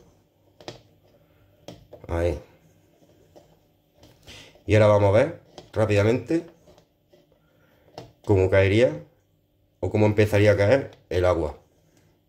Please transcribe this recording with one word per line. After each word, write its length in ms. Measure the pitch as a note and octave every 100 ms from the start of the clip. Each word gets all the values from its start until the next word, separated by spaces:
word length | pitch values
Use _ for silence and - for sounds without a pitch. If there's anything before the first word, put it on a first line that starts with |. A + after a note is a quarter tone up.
| _ _ _ _ _ _ - - _ _ _ _ _ _ _ _ - - _ - -
Ahí. 340 | E2+ F2 D#2 - _ _ _ _ _ _ _ _ _ _ _ _ _ _ _ - _ - - - _ -
Y 80 | G#2+
ahora 100 | G#2+
vamos 220 | G#2 G2+
a 100 | G#2+
ver 220 | D3+ - _ - -
rápidamente 760 | G2+ G#2+ G2+ G#2+ B2 - E3 - _ _ _ _ _ _ _ _ _ _ _ _ _ _ - - _
cómo 240 | - F#2+ F#2
caería 540 | F#2+ G2 G#2+ C3+ D#3 - _ _ _ _ _ _ _
o 100 | F#2+
cómo 160 | G#2+ G#2+
empezaría 460 | G#2 G#2 G2+ G#2
a 40 | F#2+
caer 360 | G2+ C#3 - - -
el 160 | F2+
agua. 340 | F2+ E2 D2+ - _ _ _ _ _ _